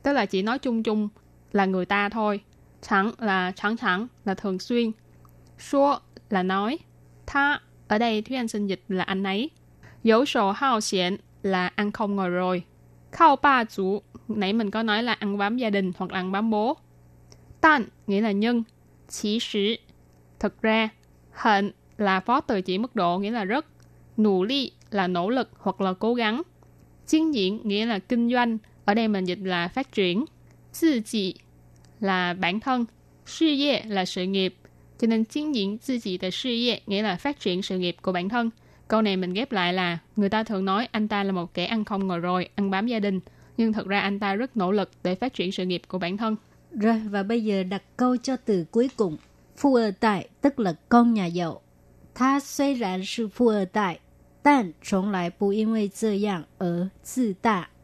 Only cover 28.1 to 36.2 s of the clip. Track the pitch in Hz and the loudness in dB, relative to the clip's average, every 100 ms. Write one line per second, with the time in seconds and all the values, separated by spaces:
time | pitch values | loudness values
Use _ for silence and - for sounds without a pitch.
28.1 | 240 233 247 240 220 - - - 214 220 | 0 2 2 0 -2 -8 -8 0 2 2
29.1 | 196 185 180 190 175 175 - 269 - 185 | 0 -2 -4 -2 -2 -2 -4 -4 0 0
30.1 | 180 311 - - - - - 320 254 214 | 0 -4 -8 -20 -20 -18 0 2 2 -2
31.1 | 226 190 - _ - - - - - 196 | -4 -4 -6 _ -20 -20 -20 -20 -6 -2
32.1 | 185 180 175 170 202 269 254 233 _ _ | 0 0 -2 -2 -2 -2 -2 -2 _ _
33.1 | - - - 320 285 285 240 220 196 185 | -20 -12 0 2 2 2 0 -2 -4 -2
34.1 | 190 180 190 185 - - - - - 226 | -4 -2 0 -2 -4 -20 -20 -18 -2 0
35.1 | 226 226 302 302 262 196 214 - 247 214 | 2 0 -2 -2 -2 -2 -4 -6 -6 -4
36.1 | 180 | -4